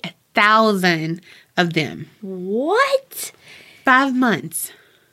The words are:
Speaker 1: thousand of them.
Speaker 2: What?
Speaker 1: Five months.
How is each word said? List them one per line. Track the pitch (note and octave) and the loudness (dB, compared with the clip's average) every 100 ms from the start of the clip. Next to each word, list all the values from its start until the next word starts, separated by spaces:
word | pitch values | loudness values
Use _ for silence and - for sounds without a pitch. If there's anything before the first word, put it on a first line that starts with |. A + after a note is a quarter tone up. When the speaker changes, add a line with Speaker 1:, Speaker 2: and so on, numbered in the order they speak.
| - - _ | -12 -16 _
Speaker 1:
thousand | - G#3 A3 A3 G3 F3+ D#3+ D#3+ F3 - - _ - | 2 4 6 4 2 0 0 -4 -8 -12 -20 _ -2
of | F3 | 0
them. | E3 B2+ D#2+ - - | 0 -4 -8 -16 -16
Speaker 2:
What? | F#3+ F#3 F#3 A3 D4+ A4 C#5 C5+ - - - _ - - - - | -14 -10 -4 -2 0 0 0 -2 -4 -14 -14 _ -20 -20 -20 -6
Speaker 1:
Five | - B3+ C#4 | 2 2 2
months. | B3+ B3+ D#3 E3 - - - _ _ _ | 0 0 0 -4 -10 -12 -16 _ _ _